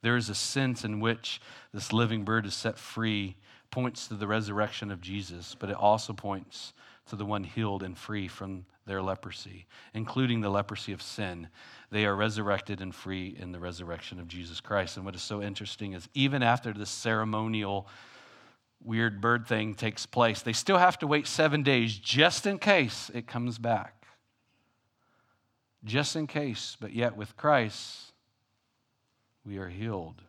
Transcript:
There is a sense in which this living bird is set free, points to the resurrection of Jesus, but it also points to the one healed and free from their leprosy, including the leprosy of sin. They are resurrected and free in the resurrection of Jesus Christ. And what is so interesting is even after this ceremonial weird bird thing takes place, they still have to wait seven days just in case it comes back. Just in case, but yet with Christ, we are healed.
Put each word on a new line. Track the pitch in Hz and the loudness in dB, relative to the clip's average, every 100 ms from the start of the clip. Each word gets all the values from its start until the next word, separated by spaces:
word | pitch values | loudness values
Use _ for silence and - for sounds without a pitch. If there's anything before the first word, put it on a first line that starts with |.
There | 117 120 | 4 2
is | 110 | 2
a | |
sense | 101 - 139 135 120 | -2 -2 0 0 0
in | 107 107 | -2 0
which | 113 113 - - - - - | 2 2 -2 -8 -12 -20 -12
this | 101 - | -10 0
living | 110 117 113 | 4 4 2
bird | 101 113 | 2 2
is | 101 | 0
set | - 113 - | -2 -4 -4
free, | - - 113 104 95 90 - - _ | -10 -2 0 0 -2 -8 -20 -20 _
points | - 127 120 - | -2 -2 -4 -10
to | |
the | 107 104 | -4 0
resurrection | 110 107 104 104 - 101 | 0 0 0 -2 -2 -8
of | 92 | -8
Jesus, | 90 101 92 87 85 | -6 -6 -6 -12 -14
but | - 98 | -10 -6
it | 101 | 4
also | 104 110 - | 6 6 2
points | 101 101 98 - - - - - - - | -6 -4 -6 -6 -14 -16 -18 -20 -20 -14
to | 101 | -8
the | |
one | 104 104 | -2 -2
healed | 90 117 107 98 | -2 -2 -2 -2
and | 92 87 | -6 -10
free | - 107 95 | -6 -4 -4
from | - 98 95 90 _ | -8 -8 -10 -12 _
their | - 98 | -6 -2
leprosy, | 95 92 - - 98 92 - - - | -2 -4 -6 -12 -14 -16 -20 -20 -10
including | 110 110 127 131 117 | -6 -4 0 2 2
the | 104 | 2
leprosy | 98 101 104 - | 2 0 -6 -8
of | 92 | -8
sin. | - - 98 87 82 - - - - | -10 -6 -6 -6 -12 -16 -20 -20 -4
They | 107 | 2
are | 104 98 | 2 4
resurrected | 110 107 101 98 - 95 | 2 2 0 0 0 -6
and | 95 | -6
free | 87 92 95 92 - | -8 -6 -6 -6 -8
in | 90 | -10
the | 87 | -8
resurrection | 87 85 87 82 - 90 | -8 -8 -8 -8 -8 -12
of | 85 | -10
Jesus | 85 85 85 | -10 -10 -12
Christ. | - 101 92 - | 0 0 0 -4
And | 95 | -8
what | |
is | 92 | -8
so | - 104 | -6 -4
interesting | 104 98 101 - 101 | -4 -6 -8 -8 -8
is | 92 - | -8 -6
even | 139 135 139 | 2 4 6
after | 117 123 120 | 6 4 2
this | 104 104 | -6 -6
ceremonial | - 117 110 110 107 110 110 101 98 95 - - - - - - _ _ _ | -4 2 2 2 0 0 0 0 -2 -4 -18 -20 -20 -20 -20 -20 _ _ _
weird | - 113 117 101 | -2 2 2 2
bird | 117 120 113 | 2 2 2
thing | 110 110 | 0 0
takes | 101 110 107 | -2 -4 -4
place, | - - 117 110 | -4 4 4 4
they | - | -2
still | 117 - 190 | -2 4 8
have | 180 - | 8 6
to | 147 | 2
wait | 147 143 | 2 2
seven | - 156 147 | 4 4 6
days | 143 131 113 104 | 4 4 4 -2
just | - 127 165 - | 0 6 6 6
in | 202 196 | 0 2
case | 208 190 123 - - | 6 6 6 -2 -6
it | 120 117 | -8 -6
comes | 120 120 113 | -4 -4 -2
back. | 117 107 90 _ - _ _ _ _ _ _ _ _ _ _ _ _ _ _ _ _ _ | 0 0 -2 _ -20 _ _ _ _ _ _ _ _ _ _ _ _ _ _ _ _ _
Just | 107 123 143 165 | -2 0 0 -2
in | 151 | -2
case, | 151 143 107 - - | -2 -2 -4 -8 -10
but | 107 | -8
yet | 117 120 110 | 0 -2 -2
with | 104 - | -10 -2
Christ, | 147 143 110 - - - - _ _ _ _ _ _ _ _ _ _ _ _ _ | 4 4 4 -4 -12 -14 -18 _ _ _ _ _ _ _ _ _ _ _ _ _
we | 107 98 | -10 -8
are | 95 | -8
healed. | 90 113 98 82 85 | -6 -4 -4 -6 -14